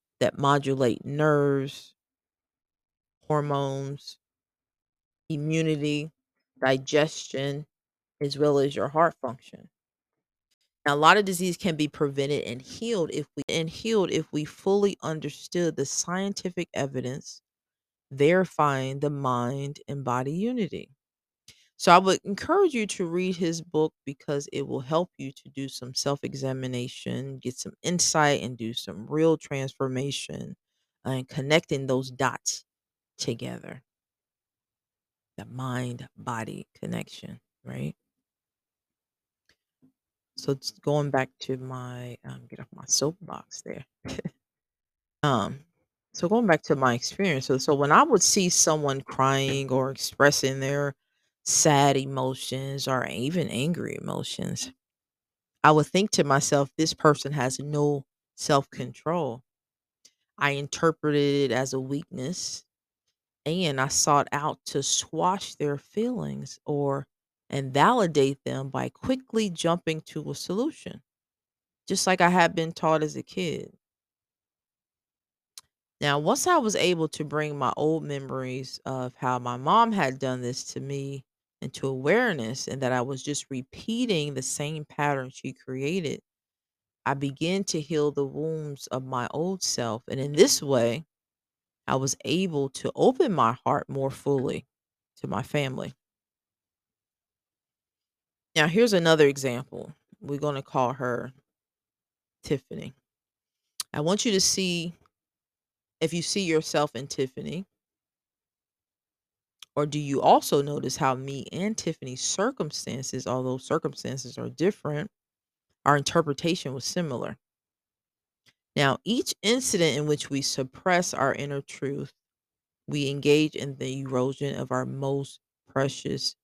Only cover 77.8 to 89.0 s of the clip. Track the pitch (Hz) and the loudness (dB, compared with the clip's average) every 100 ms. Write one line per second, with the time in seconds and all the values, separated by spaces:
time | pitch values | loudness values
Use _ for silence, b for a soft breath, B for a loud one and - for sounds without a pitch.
77.8 | 151 160 147 143 135 131 127 131 127 - | 2 2 -2 -6 -6 -6 -6 -8 -10 -10
78.8 | - 131 123 - 131 127 123 123 139 208 | -8 -6 -6 -4 -2 -2 -2 -4 4 4
79.8 | 233 202 139 131 135 127 123 127 - - | 4 2 0 0 -4 -2 -4 -6 -8 -10
80.8 | 135 139 139 139 - _ _ _ 131 - | -8 -6 -8 -12 -16 _ _ _ -12 -6
81.8 | 135 131 143 214 247 156 110 135 - 131 | -4 0 2 4 2 0 -4 -6 -6 -4
82.8 | 127 127 123 131 147 143 - 131 127 - | 0 0 -2 -6 -6 -6 -6 -10 -10 -12
83.8 | - 233 247 170 147 139 - - 147 156 | -6 -2 0 0 0 -4 -6 -4 -4 -6
84.8 | 151 - 147 139 127 - 135 - - 131 | -10 -2 0 0 -4 -10 -12 -12 -10 -6
85.8 | 139 185 151 127 _ _ _ _ _ _ | -2 -2 -4 -6 _ _ _ _ _ _
86.8 | _ _ 123 139 139 135 165 190 202 165 | _ _ -4 -2 -4 -2 -2 0 -2 -4
87.8 | 147 160 147 147 139 143 160 160 151 139 | -2 0 0 0 -4 -4 -6 -6 -8 -10
88.8 | - 131 | -8 -8